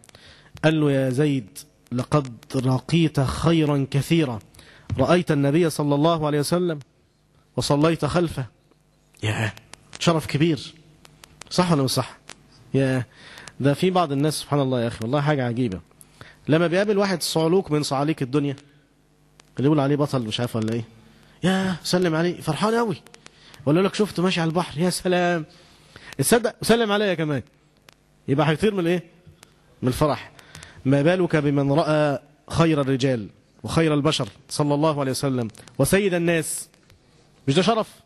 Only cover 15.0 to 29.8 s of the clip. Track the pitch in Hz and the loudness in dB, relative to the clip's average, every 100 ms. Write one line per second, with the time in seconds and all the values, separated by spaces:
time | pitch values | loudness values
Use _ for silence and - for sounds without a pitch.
15 | 113 147 147 143 123 117 120 90 - _ | -4 -2 0 0 0 -2 -2 -4 -12 _
16 | - - - - - 160 170 180 208 202 | -20 -20 -20 -10 0 2 2 0 0 2
17 | 196 170 - 160 160 190 180 151 143 135 | 0 -2 -2 0 2 2 0 -2 -2 -2
18 | 147 156 127 143 143 135 - _ _ _ | -2 -2 -2 -2 -2 -6 -14 _ _ _
19 | _ _ _ _ - - 135 151 135 143 | _ _ _ _ -16 0 2 4 2 0
20 | 147 135 110 113 120 113 110 117 117 - | 0 -2 -4 -4 -4 -2 -2 -4 -8 -16
21 | - - - - 175 190 190 170 - 180 | -20 -20 -20 -4 -2 0 -2 -4 -2 0
22 | 180 156 175 151 135 143 214 233 233 160 | 0 0 -2 -2 -4 -2 0 0 -2 -4
23 | - - - _ - - 135 160 190 - | -10 -20 -20 _ -20 -6 0 2 2 0
24 | 208 - 180 175 165 165 165 139 180 - | -2 0 -2 0 -2 -2 -4 -2 -2 -2
25 | 180 180 175 175 151 - - - - - | 0 0 2 0 -4 -16 -20 -20 -20 -20
26 | - - 135 233 220 - - 233 214 202 | -12 -4 2 2 0 -4 2 2 4 2
27 | 208 160 156 135 - _ _ _ _ - | 0 0 -2 -4 -6 _ _ _ _ -20
28 | _ _ - 139 156 151 214 202 165 175 | _ _ -2 2 2 2 0 0 0 -2
29 | - - - - - _ _ - | -4 -20 -20 -20 -20 _ _ -4